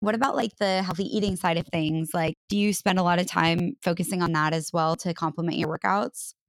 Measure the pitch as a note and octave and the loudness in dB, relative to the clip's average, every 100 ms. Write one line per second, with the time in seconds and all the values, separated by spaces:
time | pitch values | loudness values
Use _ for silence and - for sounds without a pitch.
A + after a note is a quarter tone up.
0 | G3+ A3+ C4+ C4+ A#3 - G3+ F#3+ F#3 E3 | -2 2 0 0 -2 0 0 0 0 -2
1 | G3 G#3+ G3+ F#3 F3+ E3+ - E3+ D#3 D#3+ | -2 0 -2 0 0 0 -2 -2 0 0
2 | D#3+ E3+ D#3+ D#3+ - G#3 G#3 F#3+ G#3 F#3 | -2 -2 -2 -4 -4 0 2 2 0 2
3 | F3 F3 F3+ - E3 E3+ F3 - - E3+ | 4 2 2 2 4 4 0 -2 -2 -2
4 | E3+ F3+ E3+ E3 D#3 D#3+ D#3 E3+ D#3+ E3 | -2 0 0 2 2 0 -2 0 0 0
5 | F3+ E3 D#3+ D3+ E3+ D#3+ D#3 D#3+ - G3 | -4 -2 -4 -2 -4 -2 -2 -2 0 0
6 | A#2+ - - - | -2 -6 -16 -16